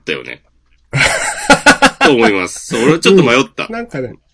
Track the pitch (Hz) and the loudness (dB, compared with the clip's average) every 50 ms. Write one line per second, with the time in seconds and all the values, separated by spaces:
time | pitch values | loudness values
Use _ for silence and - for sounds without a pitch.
0 | _ - 78 67 62 62 60 - _ _ _ _ _ _ _ _ _ _ - 139 | _ -10 -10 -10 -10 -14 -18 -18 _ _ _ _ _ _ _ _ _ _ -4 -2
1 | - - - 640 - - - - 831 831 - - - 285 - - - 269 - - | -2 -2 -2 -4 -6 -8 -10 -4 0 2 2 2 4 2 2 4 2 0 0 2
2 | 269 240 143 117 113 110 101 95 90 87 - - - - - 117 113 139 156 170 | 0 2 2 4 2 2 0 0 -4 -6 -8 -12 -12 -8 -4 0 2 2 2 2
3 | - - 196 190 165 123 117 127 139 - _ - - - 220 233 233 240 - 147 | 2 4 4 4 4 4 4 2 0 -2 _ -12 -12 -10 -10 -10 -10 -10 -10 -10
4 | 127 120 110 - _ _ | -10 -10 -12 -16 _ _